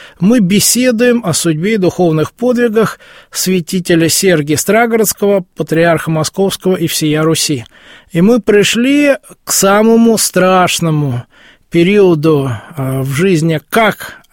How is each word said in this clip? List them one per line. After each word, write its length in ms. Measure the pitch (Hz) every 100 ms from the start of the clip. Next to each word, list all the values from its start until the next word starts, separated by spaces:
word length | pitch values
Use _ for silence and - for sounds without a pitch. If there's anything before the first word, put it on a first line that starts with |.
| - -
Мы 220 | 180 254
беседуем 840 | 180 202 - 226 254 220 247 240
о 100 | 196
судьбе 420 | 151 170 151 185 226
и 20 |
духовных 560 | 180 - 180 156 -
подвигах 680 | - 247 240 240 214 214 - - - -
святителя 760 | - - 185 165 185 175 170 165
Сергия 480 | - 196 170 147 147
Страгородского, 880 | - 214 233 226 202 - 202 202 180 -
патриарха 560 | 151 160 170 156 -
Московского 640 | 160 156 - 196 - 185 185
и 120 | 160
всея 360 | - 156 151
Руси. 400 | 156 160 - 143 113 _ - - _
И 80 | 165
мы 220 | 190 240
пришли 720 | - 208 190 220 247 285 294 269 - - -
к 60 |
самому 640 | - 196 202 220 226 233 220
страшному 1080 | - 185 185 185 175 - 165 151 143 120 - _ - _ _
периоду, 800 | 170 175 208 190 165 156 151 135 107 - -
а, 240 | 131 135
в 80 | 135
жизни 500 | 139 190 170 165 156 -
как 500 | 220 220 - - - _